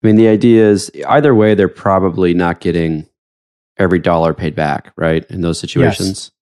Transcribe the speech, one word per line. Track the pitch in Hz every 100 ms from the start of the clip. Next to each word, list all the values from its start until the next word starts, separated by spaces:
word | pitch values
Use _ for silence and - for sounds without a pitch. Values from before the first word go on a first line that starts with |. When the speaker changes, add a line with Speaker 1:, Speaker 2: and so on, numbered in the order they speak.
Speaker 1:
I | 110
mean, | 107
the | 113
idea | 107 120 113 107
is | 101 - - -
either | 143 147
way, | 117 107
they're | 104 95
probably | - 101 95 92 82 90
not | 87 87 85
getting | 87 85 82 78 76 _ _ _ _ _ _ -
every | 95 90
dollar | 85 85 82
paid | 78 82 76
back, | 76 71 - -
right? | 80 80 -
In | 87
those | 85 80
Speaker 2:
Yes. |
Speaker 1:
situations. | - - - - 95 95 - _